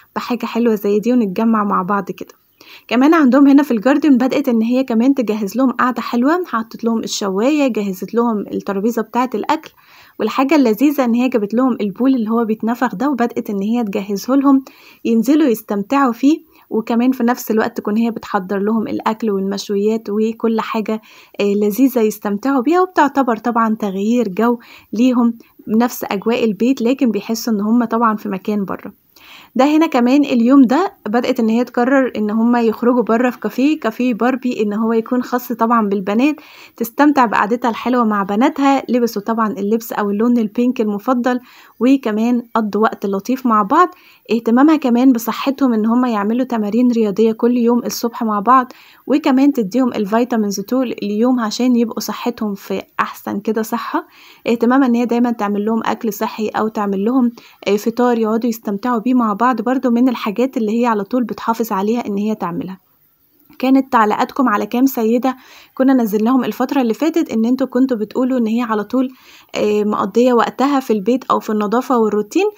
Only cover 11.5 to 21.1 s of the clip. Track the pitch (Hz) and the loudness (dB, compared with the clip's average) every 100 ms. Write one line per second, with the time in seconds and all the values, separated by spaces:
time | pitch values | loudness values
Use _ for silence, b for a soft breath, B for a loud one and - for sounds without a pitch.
11.5 | 226 262 226 208 185 254 269 214 226 226 | 0 0 0 -4 0 0 2 0 -2 0
12.5 | 220 220 240 247 180 269 262 240 240 233 | -2 -4 -2 -2 -2 -2 0 -2 -4 -6
13.5 | 202 202 233 226 208 196 202 - 277 277 | -4 -2 -2 -2 -4 -6 -6 0 2 4
14.5 | 269 262 B B B 220 226 226 302 311 | 2 0 B B B -2 0 2 2 2
15.5 | 220 - 202 196 277 269 233 269 330 b | 0 -2 -6 -2 0 0 2 2 2 b
16.5 | b b 214 220 233 247 254 240 247 - | b b -4 -2 0 0 0 0 -2 -2
17.5 | 220 226 - 220 208 233 226 - 208 185 | -2 0 -4 -4 -2 -2 -4 -6 -6 -4
18.5 | 202 202 226 202 311 - 220 226 196 190 | -4 -2 -2 -2 -4 -4 -4 -2 -2 -4
19.5 | 196 - 202 208 226 220 202 220 226 226 | -6 -4 -2 0 -2 -4 -2 -2 -2 -2
20.5 | 220 - 226 208 220 B | -2 -2 -4 -4 -6 B